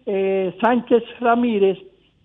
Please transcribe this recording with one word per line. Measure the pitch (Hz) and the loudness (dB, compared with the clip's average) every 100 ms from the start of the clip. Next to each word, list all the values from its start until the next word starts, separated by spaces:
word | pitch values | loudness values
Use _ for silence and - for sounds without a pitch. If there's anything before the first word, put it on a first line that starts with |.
| - | -6
eh, | 196 190 190 185 175 | -2 -2 -2 -4 -2
Sánchez | 220 247 240 233 226 - | 0 0 2 0 0 -4
Ramírez, | 240 240 240 208 196 185 - _ _ _ | 0 0 0 2 0 0 -10 _ _ _